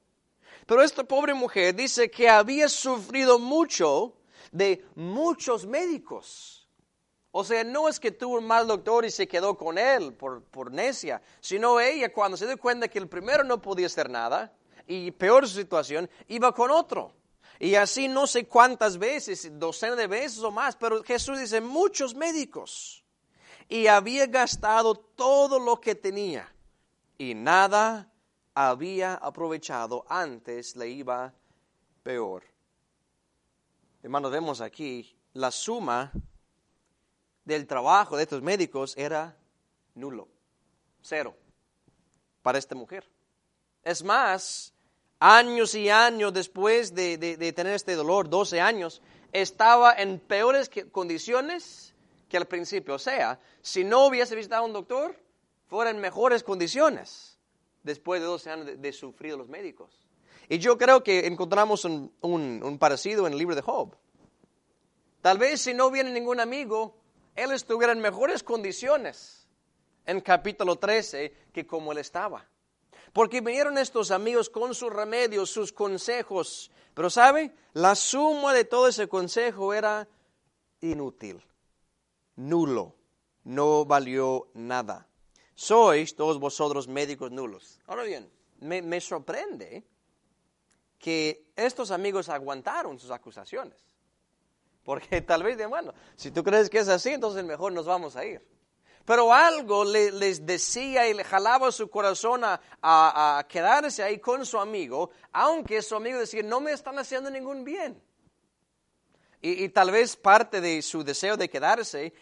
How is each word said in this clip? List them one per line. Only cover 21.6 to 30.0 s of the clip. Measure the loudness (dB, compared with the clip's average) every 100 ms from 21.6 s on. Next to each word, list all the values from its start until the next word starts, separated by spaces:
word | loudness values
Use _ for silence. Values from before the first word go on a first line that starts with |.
"Muchos | -2 0 0 0 -6
médicos." | -4 -4 -4 -8 -12 -16 -16 -16 -20 _ _ _ _ -20 -20 -8
Y | 2 6
había | 6 4 -2 0
gastado | 0 0 -2 0 2 2 -2
todo | _ -2 2 4 4 2
lo | 0 -2
que | -2
tenía | -4 -6 -6 -6 -8 -12 _ _ _ _ _ _ -12
y | -10
nada | -4 2 4 4 2 0 -4 -14 _ _ _ _
había | 0 0 0 -4 -4 -4
aprovechado, | -6 -10 -8 -8 -8 -8 -8 -6 -8